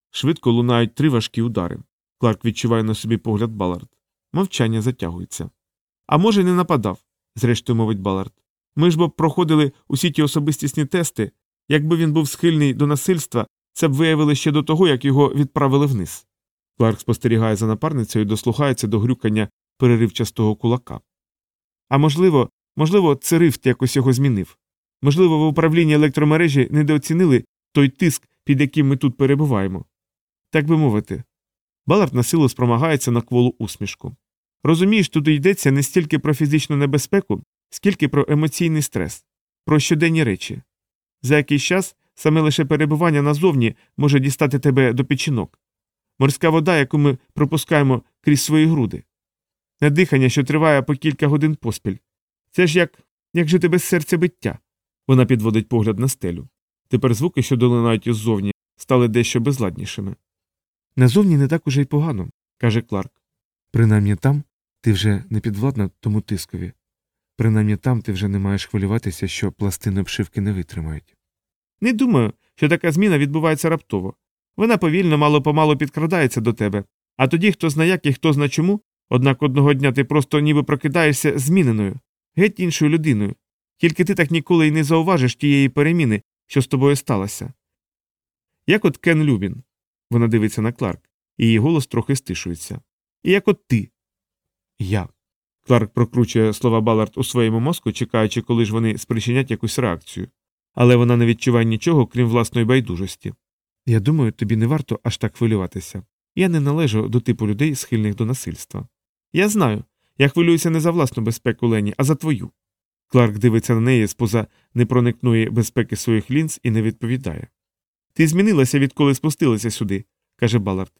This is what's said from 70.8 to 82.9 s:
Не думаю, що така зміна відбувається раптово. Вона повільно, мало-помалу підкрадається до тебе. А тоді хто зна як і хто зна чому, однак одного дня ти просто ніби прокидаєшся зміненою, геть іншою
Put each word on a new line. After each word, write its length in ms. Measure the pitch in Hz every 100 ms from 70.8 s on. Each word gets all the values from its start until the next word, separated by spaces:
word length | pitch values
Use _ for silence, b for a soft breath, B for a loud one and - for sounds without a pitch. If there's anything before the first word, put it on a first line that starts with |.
| 78 73 - _ _ _ _ _ _ -
Не 120 | 226
думаю, 400 | 220 254 156 113 - _
що 140 | - 151
така 240 | 170 170
зміна 260 | 156 208 151
відбувається 500 | 143 156 160 151 165
раптово. 460 | 165 - 101 92 - _ _ _ -
Вона 220 | 226 208
повільно, 400 | 165 165 180 151
мало-помалу 580 | 151 147 147 151 156 147
підкрадається 640 | 147 - 156 180 135 120
до 120 | 113
тебе. 320 | 110 104 101 98 _ _ -
А 120 | 131
тоді 240 | 170 202
хто 180 | - 165
зна 140 | 147
як 220 | 165 185 170
і 60 |
хто 200 | 131 160
зна 160 | 143 147
чому, 320 | - 170 208 _ _ -
однак 340 | 127 135 131
одного 320 | 147 135 143
дня 180 | 139 139
ти 120 | 123
просто 360 | 139 151 135 151
ніби 220 | 151 147
прокидаєшся 760 | 139 147 151 170 151 131 151 -
зміненою, 640 | 135 185 139 107 101 131 _ _ _ -
геть 240 | 196 -
іншою 300 | 175 - 151